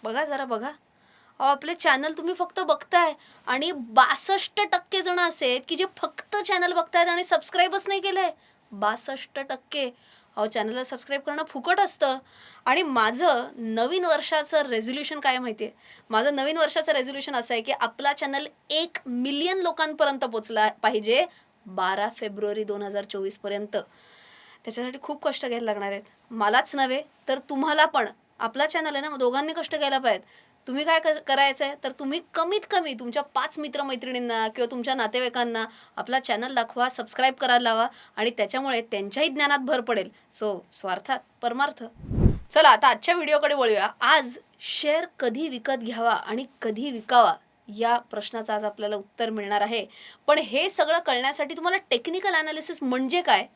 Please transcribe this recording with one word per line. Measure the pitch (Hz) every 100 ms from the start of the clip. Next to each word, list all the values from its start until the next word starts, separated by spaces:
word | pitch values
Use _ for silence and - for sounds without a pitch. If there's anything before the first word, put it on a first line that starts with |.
बघा | 220 233 302
जरा | 277 262
बघा. | 226 247 294 _ _ _ _ _ _
अहो, | 262
आपले | 277 302
चॅनल | 339 330 262 294 311
तुम्ही | 320
फक्त | 359 349 -
बघताय | 330 294 - 349 339 294 - - -
आणि | 254 320
बासष्ट | 302 233 226 - 269 - 392 - - 415
टक्के | 359 349 381
जण | 359 359
असे | 349 330 262
आहेत | 247 254
की | 320
जे | 359 -
फक्त | 311 - - 415
चॅनल | 370 370 349
बघतायत | 349 339 349 349
आणि | 349
सबस्क्राईबच | 359 330 - - 359 392 403
नाही | 392
केलंय. | 381 381 359 311 _ _ _
बासष्ट | 208 208 233 - 269 - -
टक्के. | 277 262 _ 294 262 247 _ - _ -
अहो, | 214
चॅनलला | 226 214 247
सबस्क्राईब | 254 254 - 277
करणं | 277 294
फुकट | 311 269 285 381
असतं. | 403 - 285 262 - - - - -
आणि | 285
माझं | 339 254 220 247 349 254 - -
नवीन | 226 220 247 359 359
वर्षाचं | 302 - 311 294 311
रेझोल्युशन | 285 226 220 262 294 302
काय | 285 254
माहिती | 247 220
आहे? | 220 - - - _
माझं | 220 262 285
नवीन | 277 320
वर्षाचं | 302 330 320
रेझोल्युशन | 294 254 277 269 269
असं | 233
आहे | 233
की | 233
आपला | 262 339 - 277
चॅनल | 285 285 277 302 _ _
एक | 302 339 - 269
मिलियन | 247 262 285 339 381
लोकांपर्यंत | 349 330 311 302 294 269
पोचला | 254 226 214 226 214
पाहिजे | - 214 196 214 247 349 - _ _ 208
बारा | 185 185 196 208 226
फेब्रुवारी | 214 202 214 214
दोन | 214 208
हजार | 202 202
चोवीस | 202 202 196 196
पर्यंत. | 202 202 208 208 - _ - - - - - - -
त्याच्यासाठी | 226 247 269
खूप | - 294
कष्ट | 302 254 262
घ्यायला | 240 233
लागणार | 202 196
आहेत. | 202 - _ _
मलाच | 226 208 240 - 277
नव्हे, | 262 262 302 _ -
तर | 269 -
तुम्हाला | 277 302 302 311
पण. | 294 214 - _ _
आपला | 226 262 302
चॅनल | 330 311 285
आहे |
ना, | 302
मग | 277
दोघांनी | 247 262 302
कष्ट | 320 - 302
घ्यायला | 285 269
पाहिजेत. | 254 190 - - _ _ -
तुम्ही | 262
काय | 302 330
कर-, | 320 311
करायचं | - 269 277 269 277
आहे, | 285
तर | 262
तुम्ही | 262 277 311 339
कमीत | - 339 427 -
कमी | 403 320
तुमच्या | 240 240 285
पाच | 285 - 294 311
मित्रमैत्रिणींना | 302 277 277 262 254 254 240 226 220
किंवा | 226 240
तुमच्या | 254 233
नातेवाईकांना | 262 220 247 254 247 240 226 226 - - -
आपला | - 262
चॅनल | 262 220 254 262
दाखवा, | 226 - 254
सबस्क्राईब | 254 220 - 262
करायला | 262 254 240 233
लावा | 226 226 - - -
आणि | 220
त्याच्यामुळे | 240 208 262 269 240
त्यांच्याही | 233 202 202 262 302
ज्ञानात | 269 285 285
भर | 254 262
पडेल. | 240 220 185 - _ -
So, | 214 190 -
स्वार्थात | - 196 185 - 269 - _
परमार्थ. | 240 240 285 - 226 - - - - - -
चला, | 294 311
आता | 220 269
आजच्या | 226 - 349
व्हिडिओकडे | 302 302 294
वळूया. | 285 240 208 202 -
आज | 247 311 254 247 _ _
शेअर | - - 302 311 339 _
कधी | 247 226 320
विकत | 254 226 262
घ्यावा | 233 226 233
आणि | 214 - 220 262 _
कधी | 226 214 285
विकावा | 240 220 247 208 160 _ _ - 208
या | 233 240
प्रश्नाचं | 240 214 208 226 220
आज | 214
आपल्याला | 208 208 208 208
उत्तर | 202 - 226
मिळणार | 220 202 208
आहे. | 208 233 196 - - - -
पण | 302
हे | 240 247 370
सगळं | 381 311 339
कळण्यासाठी | 339 247 262 285 277 330
तुम्हाला | 330 381 -
टेक्निकल | 240 285 359 392 339
ॲनालिसिस | 311 311 320 339
म्हणजे | 269 254 262 339
काय | 349 208 226